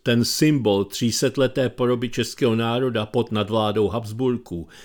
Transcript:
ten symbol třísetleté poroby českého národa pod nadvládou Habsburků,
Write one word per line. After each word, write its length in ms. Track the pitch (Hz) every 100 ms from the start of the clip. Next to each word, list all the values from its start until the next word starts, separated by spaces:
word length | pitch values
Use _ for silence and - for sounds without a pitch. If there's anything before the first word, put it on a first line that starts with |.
ten 220 | - 117 117
symbol 600 | - 156 143 110 98 98
třísetleté 840 | - 120 110 131 139 127 143 127
poroby 400 | - 123 123 123
českého 460 | - 120 - 127 113
národa 500 | 113 120 131 113 107
pod 260 | 123 113
nadvládou 560 | 107 98 110 107 104 101
Habsburků, 800 | 110 110 110 127 120 - 85 80 -